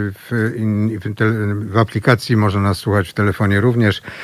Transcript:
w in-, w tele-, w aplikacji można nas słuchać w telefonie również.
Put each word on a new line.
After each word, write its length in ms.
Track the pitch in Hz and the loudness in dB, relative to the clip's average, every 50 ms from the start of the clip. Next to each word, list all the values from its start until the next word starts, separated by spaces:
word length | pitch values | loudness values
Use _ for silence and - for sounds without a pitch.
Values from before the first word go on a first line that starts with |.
| 104 101 | -2 -4
w 400 | 98 - - - 120 117 107 113 - | -6 -10 -8 -6 -2 -2 -2 -2 -2
in-, 420 | 110 110 107 104 104 107 110 110 101 | -2 -2 -2 0 0 0 -2 -2 -4
w 160 | - 107 101 | -6 -8 -2
tele-, 400 | - 110 107 113 110 107 101 104 | 0 0 0 0 0 -2 -2 -2
w 240 | 104 107 104 98 113 | -4 -6 -2 0 0
aplikacji 580 | 110 - - 107 - 139 120 104 - - 123 | 0 2 0 0 2 2 2 2 2 0 2
można 240 | 107 104 104 95 101 | 2 2 2 2 2
nas 180 | 98 101 92 - | 2 0 0 0
słuchać 300 | - 110 101 104 90 - | -2 0 0 0 0 -2
w 40 | |
telefonie 480 | - - 101 101 92 - 110 98 98 101 | -2 -2 0 0 0 0 0 2 2 2
również. 420 | 107 123 120 120 113 104 98 - - - - - | 2 2 2 4 2 2 2 0 -6 -12 -14 -12